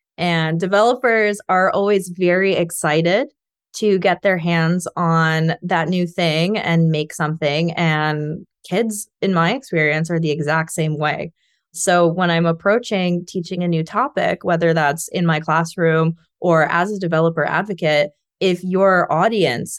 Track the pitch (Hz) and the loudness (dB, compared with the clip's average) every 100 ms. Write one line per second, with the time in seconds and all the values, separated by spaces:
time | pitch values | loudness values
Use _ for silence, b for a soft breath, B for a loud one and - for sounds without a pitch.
0 | _ - 175 165 160 165 185 202 233 247 | _ -6 -2 0 0 -2 0 2 2 2
1 | 254 226 208 208 - 185 190 202 202 202 | 2 2 0 -2 0 2 2 2 2 0
2 | 185 175 180 180 190 165 170 - 160 156 | -2 -2 2 2 2 0 -2 -2 0 2
3 | 170 202 294 _ _ _ _ - 214 190 | 2 0 -2 _ _ _ _ -4 0 2
4 | 190 185 202 180 170 170 165 180 - - | 2 2 0 0 0 2 2 0 -4 -2
5 | 170 165 160 160 160 - 180 175 160 185 | 0 2 2 2 0 -2 -2 -2 0 -2
6 | 175 180 170 156 180 214 - 165 165 151 | -2 -2 0 0 0 -2 0 2 2 0
7 | 151 - 156 160 147 147 170 160 165 151 | -4 -4 -4 -2 -2 0 -2 0 0 0
8 | 151 151 151 165 - _ - 185 226 208 | 0 -2 -6 -8 -14 _ -6 -2 -2 -6
9 | - _ 196 175 165 262 - 165 151 156 | -12 _ -2 0 0 -2 -4 -2 0 0
10 | 165 170 160 147 147 160 160 - 156 151 | -2 -2 -2 -2 -2 -2 -2 -4 -4 -2
11 | 151 - 165 - _ _ _ - - 175 | -4 -4 -8 -14 _ _ _ -6 0 4
12 | 170 180 175 170 170 165 202 226 240 202 | 2 2 0 2 0 0 0 0 0 -2
13 | 180 175 175 190 170 180 175 165 160 202 | 0 -2 -4 -8 -6 -4 -2 -2 -2 -4
14 | 269 - - 175 185 165 170 165 143 160 | -4 -2 -2 -2 -2 0 2 2 0 -2
15 | - 185 170 156 156 160 165 - 165 160 | -6 -2 0 0 0 0 -2 0 2 2
16 | 165 165 b _ 175 160 143 170 190 202 | 0 -2 b _ 2 2 2 2 0 -2
17 | 175 160 165 165 143 165 208 175 156 147 | -2 2 2 0 -2 -2 -4 -4 0 2
18 | 147 - _ _ 190 175 185 185 190 180 | 0 -4 _ _ -2 0 -2 2 4 4
19 | - 160 214 226 151 120 - | 2 0 0 2 0 0 -6